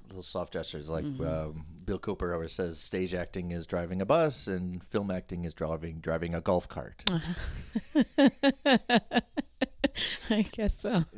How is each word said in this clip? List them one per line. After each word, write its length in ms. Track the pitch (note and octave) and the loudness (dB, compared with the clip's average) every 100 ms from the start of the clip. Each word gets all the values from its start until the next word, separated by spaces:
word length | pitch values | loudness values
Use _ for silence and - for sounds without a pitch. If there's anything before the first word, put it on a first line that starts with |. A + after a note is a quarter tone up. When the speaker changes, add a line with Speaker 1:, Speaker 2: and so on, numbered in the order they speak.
| - | -12
Speaker 1:
Little 140 | F#2 | -12
soft 300 | - F#2 F2 | -6 -4 -4
gestures. 360 | F2+ D#2+ D#2+ D2 | -4 -6 -6 -4
Like, 160 | D#2+ | -2
Speaker 2:
Mm-hmm. 220 | D2+ C3 D#2+ | -2 -2 -2
Speaker 1:
um, 400 | D#2+ D#2 D#2 D#2 E2 | 0 -2 -6 -10 -10
Bill 140 | F#2 F#2+ | -4 -4
Cooper 340 | - G2 F2+ | -2 -2 -2
always 200 | F2 E2 | -2 -2
says, 260 | - F2+ E2 | -2 -2 -2
"Stage 340 | - F#2+ F#2 | -4 -2 0
acting 360 | F2+ F2 F#2+ F2 | -2 -4 -4 -4
is 160 | E2+ E2 | -4 -2
driving 340 | F2+ E2+ F#2 | -2 -2 -2
a 40 | G2 | 0
bus 400 | D#3 D#3+ C3 - | 2 2 0 -4
and 380 | F#2 F2+ F2+ | -4 -4 -6
film 260 | - G#2+ G2+ | -4 -4 -2
acting 340 | F#2 - F2 | -4 -4 -6
is 100 | E2+ | -6
driving, 440 | - D#2+ D#2+ E2 D#2+ | -4 -4 -4 -6 -8
driving 320 | E2 D#2+ E2+ | -2 -2 0
a 60 | E2 | -2
golf 280 | D#2+ F2+ - | 2 0 0
cart." 340 | - B1 - - | -10 -10 -2 0
Speaker 2:
Uh-huh. 1200 | E3+ D#3 F3 - - - - - D4+ A#3+ - C#4 - C#4 C4+ | 0 -2 -4 -4 -6 -6 -6 0 2 2 8 6 8 2 4
<laughs> 40 | D4 C4 - A#3+ - A#3+ - - - - C4 - C4+ - - - - | 6 4 6 4 4 0 0 -6 -6 -4 -4 0 -2 0 -2 -2 2
I 120 | A3 | 2
guess 360 | G#3 - G#3 - | 2 2 0 0
so. 240 | G3+ G3+ D#3+ | 2 2 2